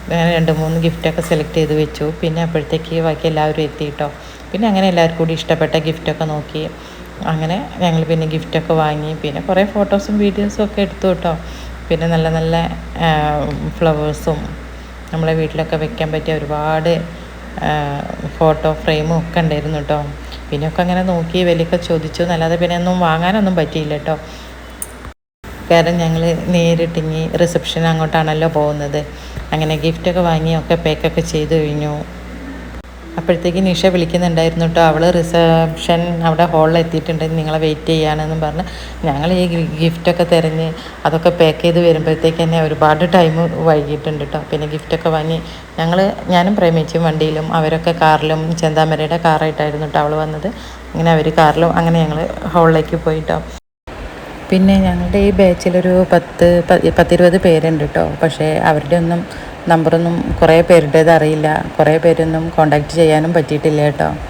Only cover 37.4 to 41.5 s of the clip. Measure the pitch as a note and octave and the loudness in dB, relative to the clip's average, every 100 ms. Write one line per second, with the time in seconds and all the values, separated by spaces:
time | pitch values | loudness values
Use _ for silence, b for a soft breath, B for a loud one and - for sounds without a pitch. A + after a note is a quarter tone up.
37.4 | D#3 D#3 D#3 D3+ - D#3+ D3+ D3+ D#3 D#3+ | -2 0 0 -2 0 0 2 0 -2 -2
38.4 | D3+ D#3 G3 B B B E3 D#3+ D#3+ F#3 | -2 -4 -6 B B B -2 0 0 2
39.4 | F3+ E3+ D#3+ D3+ E3 E3 F3+ F3 E3+ E3+ | 0 0 -2 0 0 2 0 2 4 4
40.4 | D#3+ D#3+ D#3+ E3 B B D3 D#3+ E3+ E3+ | 2 -2 -4 -6 B B -2 2 2 4
41.4 | D#3+ | 2